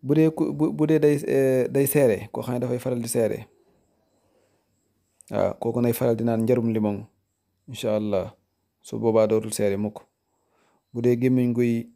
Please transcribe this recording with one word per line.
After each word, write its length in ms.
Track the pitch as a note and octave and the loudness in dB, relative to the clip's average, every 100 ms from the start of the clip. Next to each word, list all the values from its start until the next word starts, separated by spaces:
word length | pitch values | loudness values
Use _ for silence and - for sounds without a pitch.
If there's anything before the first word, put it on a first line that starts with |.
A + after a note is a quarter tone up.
Bu 120 | C3 D3 | 2 4
dee 140 | D#3+ | 4
ku, 220 | D#3+ D#3 | 2 -4
bu, 180 | C#3+ D#3 | 0 -2
bu 120 | D3 D#3 | 0 0
dee 120 | D#3+ | 4
day, 180 | D3+ D3 - | 4 2 0
euh, 400 | C#3 C3+ C3 A#2+ | 0 2 2 0
day 180 | C3+ C#3 | 0 2
seere, 420 | D3+ C3 G2 - | 4 4 2 -4
koo 100 | - | -10
xam 100 | A2 B2 | -6 -6
ne 40 | |
dafay 200 | B2 B2 | -4 -4
faral 220 | C3 B2 | -4 -6
di 60 | A#2 | -4
seere, 400 | B2+ A2 A2 A2 _ _ _ _ _ _ _ _ _ _ _ _ _ _ _ _ _ _ | -2 0 -2 -10 _ _ _ _ _ _ _ _ _ _ _ _ _ _ _ _ _ _
waaw, 220 | G#2+ F#2+ - | -2 -2 -2
kooku 220 | A#2 A#2 | -4 0
nay 120 | A#2+ | 0
faral 220 | A#2 B2+ A2+ | 0 0 0
di 80 | |
naan 180 | A#2 A2+ | 0 0
njarum 260 | A2+ A#2+ A#2 | 2 2 2
limon, 340 | A2 G#2+ G2+ A2 _ _ _ _ _ - | 0 -2 -4 -10 _ _ _ _ _ -18
incha 280 | A#2+ A#2 G#2+ | -8 -4 -2
allah, 380 | G#2+ G2+ F2+ - _ _ _ _ | -2 -4 -4 -12 _ _ _ _
su 160 | - A2+ | -12 -4
boobaa 280 | A2+ A2 A2 | 2 2 4
dootul 240 | A2 A2 | 2 -2
seere 240 | - G#2 G2 | -2 -2 -2
mukk. 220 | G#2 - _ _ _ _ _ _ _ _ _ | -6 -8 _ _ _ _ _ _ _ _ _
Bu 80 | A#2 | -2
dee 140 | A#2+ A#2+ | 0 2
gémmiñ 360 | B2+ B2+ B2 | 2 2 2
guy 360 | A#2+ A#2+ A#2 A#2 | 2 0 0 -4